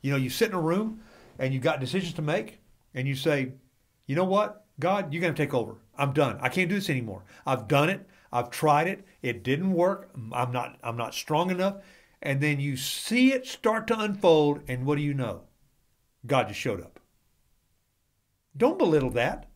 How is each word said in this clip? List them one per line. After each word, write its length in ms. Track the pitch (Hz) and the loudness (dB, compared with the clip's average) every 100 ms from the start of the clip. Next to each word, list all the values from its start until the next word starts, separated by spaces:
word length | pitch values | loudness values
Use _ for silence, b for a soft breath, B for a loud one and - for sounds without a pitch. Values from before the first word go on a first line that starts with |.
you 100 | 135 | 0
know, 60 | 139 | 0
you 120 | 127 | 0
sit 200 | - 220 | 0 0
in 60 | 185 | 2
a 60 | |
room 400 | 160 180 220 220 B B B B | 0 0 -2 -6 B B B B
and 140 | 131 | -2
you've 100 | 131 | 0
got 160 | 147 151 | 0 0
decisions 340 | 131 185 180 165 | -2 -4 -4 -6
to 60 | |
make, 380 | 151 175 220 - _ _ _ | -2 -2 -4 -14 _ _ _
and 140 | 131 135 | -6 -4
you 80 | 135 | 0
say, 380 | 160 147 127 127 _ _ _ _ - | 0 0 -2 -8 _ _ _ _ -4
"You 100 | 143 | 0
know 100 | 185 | 2
what, 400 | 196 214 - _ - | 2 0 -4 _ -4
God, 320 | 165 202 160 | 0 0 -2
you're 100 | 156 | -2
gonna 120 | 175 | -2
take 200 | 143 147 127 | 0 0 0
over. 220 | 110 - _ - | -4 -10 _ -4
I'm 160 | 139 | 0
done. 240 | 139 139 104 | 2 0 0
I 80 | 131 | -2
can't 200 | 180 180 | 0 0
do 60 | 202 | -2
this 140 | 196 | -2
anymore. 340 | 135 113 95 - B - | -4 -4 -10 -16 B -4
I've 200 | 127 104 | -4 2
done 220 | 139 156 | 2 2
it. 180 | 196 - b b | 0 -8 b b
I've 180 | 123 131 | -4 -4
tried 360 | - 156 147 165 | 0 4 4 2
it. 180 | 190 - b | -4 -12 b
It 200 | 131 117 | -6 -4
didn't 280 | 123 143 190 | -2 0 2
work. 360 | 175 180 196 - - 110 | 2 2 0 -8 -14 -8
I'm 200 | 123 123 | -4 -2
not, 260 | 123 - - | -2 -6 -8
I'm 140 | 120 117 | -8 -6
not 180 | 117 - | -6 -6
strong 340 | - 156 180 | -2 0 0
enough." 280 | 180 190 196 B B B B | 0 -2 -2 B B B B
And 180 | 143 139 | -4 0
then 200 | 151 143 | 0 0
you 180 | 143 131 | -2 -4
see 560 | - - - 240 254 | -6 -6 -2 4 4
it 120 | 262 254 | 4 -4
start 400 | - 220 220 220 | -2 0 0 0
to 120 | 226 | 0
unfold, 640 | 214 196 180 160 147 147 - | 0 2 6 6 6 2 -4
and 180 | 127 131 | -4 0
what 100 | 147 | 0
do 40 | |
you 120 | 147 | 0
know? 280 | 139 117 85 - _ _ _ _ _ _ _ 117 | -2 -4 -6 -14 _ _ _ _ _ _ _ 0
God 220 | 135 104 | 0 0
just 120 | 104 | -4
showed 200 | 131 98 | -6 -6
up. 220 | - - _ _ _ _ _ _ _ _ _ _ _ _ _ _ _ 143 | -8 -20 _ _ _ _ _ _ _ _ _ _ _ _ _ _ _ 0
Don't 220 | 254 370 | 0 4
belittle 320 | 233 156 131 | 4 4 4
that. 380 | 120 123 214 - | 0 0 -2 -12